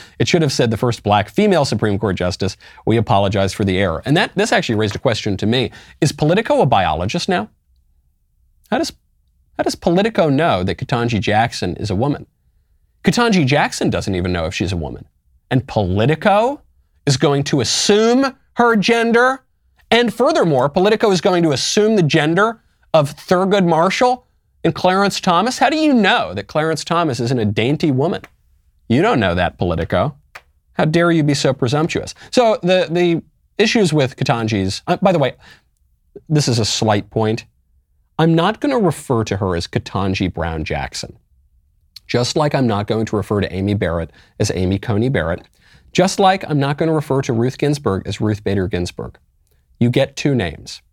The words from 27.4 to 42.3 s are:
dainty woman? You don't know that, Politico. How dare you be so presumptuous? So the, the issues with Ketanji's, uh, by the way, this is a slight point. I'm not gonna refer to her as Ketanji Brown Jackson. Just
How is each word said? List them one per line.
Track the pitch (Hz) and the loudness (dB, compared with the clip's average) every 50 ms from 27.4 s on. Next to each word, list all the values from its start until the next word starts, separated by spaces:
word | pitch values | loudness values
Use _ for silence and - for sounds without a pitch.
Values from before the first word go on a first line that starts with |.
| 107 | 0
dainty | 104 101 113 110 127 151 - - 156 | 0 0 0 0 0 0 0 0 0
woman? | 131 127 139 175 214 - - - _ _ _ _ _ _ _ _ _ _ _ - | 0 0 0 -2 -4 -6 -10 -16 _ _ _ _ _ _ _ _ _ _ _ 0
You | 113 135 | 2 2
don't | 185 226 247 127 | 2 2 2 2
know | 101 92 87 | 2 2 2
that, | 90 87 80 - | 0 0 -2 -2
Politico. | - 98 90 85 82 85 - - 87 98 147 - - _ _ - - - _ _ _ _ _ _ | -2 -2 -2 -2 -2 -2 -2 0 0 0 -2 -4 -8 _ _ -20 -20 -20 _ _ _ _ _ _
How | - - | -2 -2
dare | 156 156 170 170 175 | 0 2 2 2 2
you | 165 165 147 | 2 2 2
be | 139 143 | 0 0
so | 147 - 143 127 | 0 0 0 0
presumptuous? | - 139 120 143 151 156 - - - - - - - - - | 0 -2 -2 0 0 -2 -2 -4 -6 -8 -8 -12 -18 -16 0
So | - 254 247 220 214 - - | 2 4 4 4 2 2 0
the, | 175 185 185 170 147 | 0 2 2 2 0
the | 160 175 180 175 170 160 - _ _ _ _ _ _ | 0 0 2 2 0 -2 -4 _ _ _ _ _ _
issues | - 208 220 - 240 202 143 151 | -2 0 0 2 2 2 2 2
with | 151 135 123 - | 2 0 0 -2
Ketanji's, | - 131 - 131 117 113 107 110 101 95 95 - - - | -4 -2 -2 -2 -2 -2 -2 -2 -2 -2 -2 -4 -6 -4
uh, | - 180 180 | -4 -2 0
by | 185 196 185 | 2 2 2
the | 165 | 2
way, | 135 123 - - - - - _ _ _ _ _ _ _ _ _ _ _ _ - - - | 0 -2 -4 -8 -16 -20 -20 _ _ _ _ _ _ _ _ _ _ _ _ -20 -8 -2
this | 156 151 139 | -2 0 0
is | - 120 117 | 0 0 0
a | 107 | 0
slight | - - - - 107 107 104 - - | -2 -2 0 0 0 0 0 -2 -4
point. | - 110 110 107 110 117 - _ _ _ _ _ _ _ _ _ _ _ _ _ _ - | -4 -2 -2 0 -2 -4 -6 _ _ _ _ _ _ _ _ _ _ _ _ _ _ 0
I'm | 160 165 165 | 2 2 4
not | 160 170 196 226 - | 2 2 0 -2 -2
gonna | - 294 269 247 | -2 -2 0 0
refer | 208 170 143 - - - 131 113 107 | 0 0 0 -2 -4 -2 -2 0 0
to | - 104 95 | -2 -2 -2
her | 104 92 87 | -2 -2 -2
as | 85 - | -2 -4
Ketanji | - - - - - - 98 95 98 92 - 98 90 | -4 -6 -6 -6 -4 -4 -4 -2 -2 -2 -2 -2 -4
Brown | - 82 82 82 80 80 78 | -4 -4 -6 -6 -6 -6 -6
Jackson. | - 80 71 65 62 - - - - - - _ _ _ _ _ _ _ _ _ _ _ _ _ _ _ - - | -6 -6 -6 -6 -8 -10 -12 -14 -14 -18 -20 _ _ _ _ _ _ _ _ _ _ _ _ _ _ _ -20 -8
Just | - - 120 123 - | -4 -2 -2 -2 -2